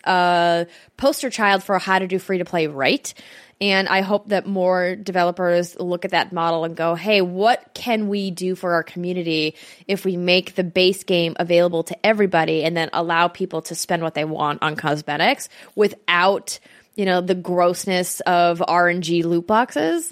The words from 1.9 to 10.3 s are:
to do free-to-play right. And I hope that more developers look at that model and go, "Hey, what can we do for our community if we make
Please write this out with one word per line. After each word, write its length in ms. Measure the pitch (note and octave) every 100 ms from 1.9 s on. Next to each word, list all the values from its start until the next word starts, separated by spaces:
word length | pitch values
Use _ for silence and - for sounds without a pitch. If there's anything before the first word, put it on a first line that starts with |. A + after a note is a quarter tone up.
| F#3+
to 80 | F#3
do 140 | F#3
free-to-play 480 | - F#3 F3 F3 D#3
right. 440 | C#3+ C3+ C#4 - - - - - -
And 280 | G3+ F#3+ F#3+
I 140 | F#3+
hope 280 | F#3+ G#3 G#3
that 180 | F#3+ G3
more 480 | F#3+ F#3 F#3 F3+ F#3
developers 840 | G3 F3+ F3 F3 F3+ F3 F3 -
look 240 | F3 F3
at 60 | F#3
that 240 | E3+ -
model 300 | F3 E3 E3
and 120 | E3 E3
go, 200 | E3 E3+
"Hey, 260 | G3+ G#3
what 540 | F3+ F#3 A3 B3+ - -
can 320 | B3+ A3 G#3
we 220 | G3+ F#3+
do 240 | E3+ F#3 F#3
for 180 | F3+
our 80 | E3+
community 720 | - F3 F3 F3+ E3+ D#3 D#3 - - - -
if 160 | G3
we 140 | F#3+ F3
make 380 | F3+